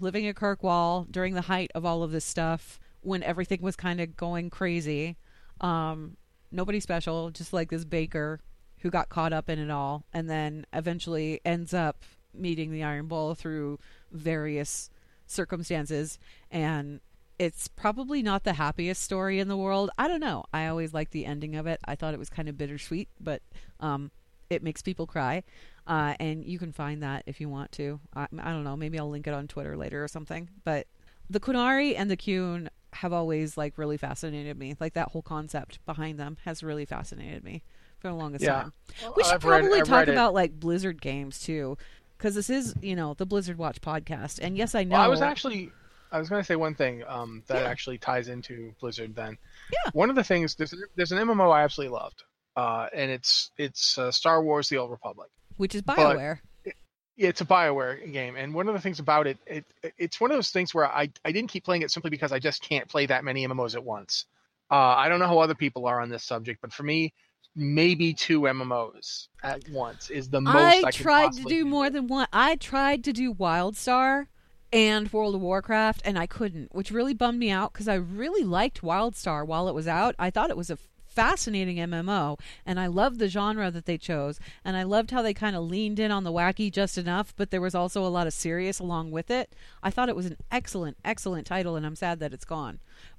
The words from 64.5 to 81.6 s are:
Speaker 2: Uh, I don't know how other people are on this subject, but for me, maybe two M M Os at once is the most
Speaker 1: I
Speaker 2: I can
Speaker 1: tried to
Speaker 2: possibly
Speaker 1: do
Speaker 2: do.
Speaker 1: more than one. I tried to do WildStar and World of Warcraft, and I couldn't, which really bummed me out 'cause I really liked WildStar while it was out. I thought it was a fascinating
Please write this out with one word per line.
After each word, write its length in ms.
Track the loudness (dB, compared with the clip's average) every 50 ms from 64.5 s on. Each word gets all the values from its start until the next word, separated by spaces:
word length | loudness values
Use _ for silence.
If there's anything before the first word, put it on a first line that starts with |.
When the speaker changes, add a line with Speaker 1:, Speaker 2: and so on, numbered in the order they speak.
| _ _ _ _
Speaker 2:
Uh, 40 | 6
I 340 | 8 8 8 8 6 6 4
don't 120 | 4 4
know 80 | 4 6
how 100 | 8 8
other 160 | 6 6 4
people 320 | 0 0 -2 -2 0 0
are 140 | 0 0 0
on 80 | -2 -4
this 140 | -6 -8 -6
subject, 360 | -4 -4 -4 -4 -6 -8 -8
but 120 | -10 -12
for 100 | -10 -6
me, 320 | -2 0 2 2 2 0 -2 _ _ _ _ _ _ _ _
maybe 560 | -2 0 2 6 6 8 8 8 8 6 4 4
two 340 | 2 2 4 6 6 6 4
M 120 | 4 2
M 120 | 0 0
Os 560 | 0 0 0 -2 -6 -12 -14 -12 -12 -12 -12 -16 _ -10 -6
at 240 | -6 -6 -6 -8 -8
once 420 | -6 -4 -4 -4 -6 -12 -12 -8
is 180 | -6 -6 -4 0
the 120 | 0 2
most 160 | 4 8 8
Speaker 1:
I 220 | 10 12 12 10 10
Speaker 2:
I 20 |
can 80 | 8 6
Speaker 1:
tried 320 | 2 2 4 6 8 8
to 60 | 8 6
Speaker 2:
possibly 260 | 4 0 -2 0 2
Speaker 1:
do 80 | 2
Speaker 2:
do. 80 | 2 2
Speaker 1:
more 180 | 2 2 2 2
than 200 | 2 0 -2 0
one. 180 | 0 0 0 2
I 240 | 4 6 6 6 4
tried 480 | 2 -2 -2 0 2 4 4 4 2 0
to 80 | -2
do 200 | 0 0 0 -2
WildStar 920 | 0 0 2 2 4 4 2 0 -2 -2 0 2 4 4 6 4 4 2 0 -4 _ -20 _ _ -20 -20 -6 2
and 400 | 6 6 8 8 6 4 0 0
World 240 | 0 0 0 0 0
of 40 | 0
Warcraft, 640 | 0 2 0 0 2 2 4 4 4 4 2 0 -2
and 140 | 0 0 0
I 80 | 0
couldn't, 480 | -2 -2 -2 -2 -2 -2 -6 -10 -8 -6
which 160 | -6 -6 -2
really 240 | 0 0 0 0 2
bummed 240 | 2 2 2 2 2
me 140 | 2 2
out 200 | 2 2 0 -2
'cause 140 | -4 -4 0
I 80 | 0 0
really 480 | 0 0 -2 -4 -4 -4 0 2 2
liked 400 | 2 4 4 2 2 2 0 -4
WildStar 640 | -2 0 0 2 2 0 -2 -4 -4 -2 -2 -2 -2
while 220 | -2 0 0 0 0
it 40 |
was 140 | -2 -2 -2
out. 300 | 0 2 2 2 2 2 0
I 120 | -2 0
thought 200 | 2 0 0 0
it 60 | 0
was 120 | -2 -4 -6
a 100 | -6 -8 -8 -16 _ -20 -20
fascinating 720 | -4 0 2 4 4 4 2 0 -2 -2 -2